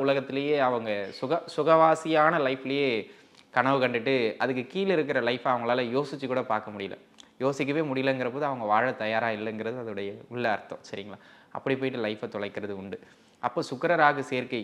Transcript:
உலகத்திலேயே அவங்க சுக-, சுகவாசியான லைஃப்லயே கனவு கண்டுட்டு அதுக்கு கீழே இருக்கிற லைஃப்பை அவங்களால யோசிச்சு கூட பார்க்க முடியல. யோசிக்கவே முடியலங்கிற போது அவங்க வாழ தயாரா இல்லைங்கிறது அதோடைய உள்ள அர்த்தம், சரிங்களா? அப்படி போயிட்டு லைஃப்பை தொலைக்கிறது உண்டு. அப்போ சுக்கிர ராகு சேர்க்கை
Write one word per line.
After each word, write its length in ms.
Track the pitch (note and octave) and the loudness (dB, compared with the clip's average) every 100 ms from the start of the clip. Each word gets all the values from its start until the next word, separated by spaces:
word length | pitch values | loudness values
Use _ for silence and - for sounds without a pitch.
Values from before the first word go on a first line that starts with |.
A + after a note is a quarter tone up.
உலகத்திலேயே 520 | C3+ C#3 C3 C3+ C#3+ D3 B2+ | 4 2 0 -4 0 2 2
அவங்க 240 | A#2+ A2+ G2+ G2+ - | 2 -2 -4 -4 -6
சுக-, 240 | C3 E3 - | -2 -2 -4
சுகவாசியான 840 | - D3+ D#3+ D#3+ D#3 D#3+ D#3 D#3 E3 C#3 | -2 4 6 6 4 2 4 6 4 0
லைஃப்லயே 440 | C3+ C3 C#3 C#3 A2+ F#2+ - - - - B2+ | 0 -2 0 2 0 -4 -14 -20 -20 -4 2
கனவு 220 | B2+ C#3 | 4 4
கண்டுட்டு 320 | B2 A#2+ A#2 C3 A2 - | 2 0 0 2 2 0
அதுக்கு 200 | A#2+ B2+ B2 | -2 -2 -4
கீழே 200 | F#3 G3 E3+ | -2 2 2
இருக்கிற 240 | C#3+ C3+ A#2 | 2 0 0
லைஃப்பை 220 | B2 C#3+ | 0 0
அவங்களால 300 | B2 A#2 B2 A#2+ B2+ | 0 2 0 2 -2
யோசிச்சு 300 | D3 D3 C3 | -2 -6 -2
கூட 120 | B2+ A#2+ | -2 0
பார்க்க 220 | G#2+ G#2+ | -2 -4
முடியல. 220 | G#2 G2 - - - - - | -8 -8 -10 -18 -20 -18 -2
யோசிக்கவே 400 | C3 C#3+ C#3 D3+ D#3 | -2 0 -2 0 0
முடியலங்கிற 400 | C3 C3+ C3 B2 | 0 0 0 -2
போது 120 | C3 D3 | -2 -4
அவங்க 160 | B2+ G#2+ | -2 2
வாழ 160 | G#2+ B2 - | 2 2 0
தயாரா 260 | G#2+ A2 A#2 G#2+ | -2 0 0 -2
இல்லைங்கிறது 420 | A2 A2 A2+ B2+ | -4 -6 -6 -6
அதோடைய 280 | A2+ G2 G2+ A2 - | -8 -6 -8 -10 -10
உள்ள 100 | A#2+ A#2 | -4 -2
அர்த்தம், 280 | G2 - - - | -2 -4 -14 -12
சரிங்களா? 300 | - G2+ G2 - - - - | -12 -12 -16 -20 -20 -14 -8
அப்படி 180 | C#3 C3+ | -2 -2
போயிட்டு 200 | C3+ B2+ A2 | -2 -2 -4
லைஃப்பை 220 | A2 A2+ | -4 -6
தொலைக்கிறது 400 | G#2+ G2+ G2+ G2+ G2 | -6 -8 -8 -8 -8
உண்டு. 160 | G2 F#2 - _ _ - | -10 -12 -16 _ _ -6
அப்போ 180 | A#2+ F3 D3 | -4 -4 -6
சுக்கிர 220 | C3 E3 E3+ | -2 2 6
ராகு 200 | D3 C#3 C3 | 4 4 -2
சேர்க்கை 300 | B2+ B2 B2 | -4 -4 -6